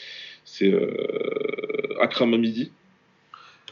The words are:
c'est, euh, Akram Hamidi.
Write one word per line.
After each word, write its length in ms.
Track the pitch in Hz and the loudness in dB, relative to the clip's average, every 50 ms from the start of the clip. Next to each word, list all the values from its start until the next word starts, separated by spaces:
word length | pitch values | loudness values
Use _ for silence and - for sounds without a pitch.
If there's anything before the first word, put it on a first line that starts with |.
| - - - - - - - - _ | -18 -16 -16 -16 -16 -18 -18 -20 _
c'est, 300 | - - - 98 98 92 | -20 -2 2 4 4 6
euh, 1200 | - - - - - - - - - - - - - - - - - - - - - - - - - | 4 2 2 0 -2 -4 -4 -2 -4 -4 -4 -2 -2 -4 -4 -4 -4 -6 -4 -4 -4 -4 -4 0 0
Akram 320 | - - - - 127 117 113 | 0 0 4 2 4 4 6
Hamidi. 400 | 113 117 113 110 120 143 - - _ _ _ _ _ _ _ _ _ _ _ - - - - - _ _ - | 4 4 2 0 -2 -6 -6 -10 _ _ _ _ _ _ _ _ _ _ _ -20 -20 -20 -20 -20 _ _ -20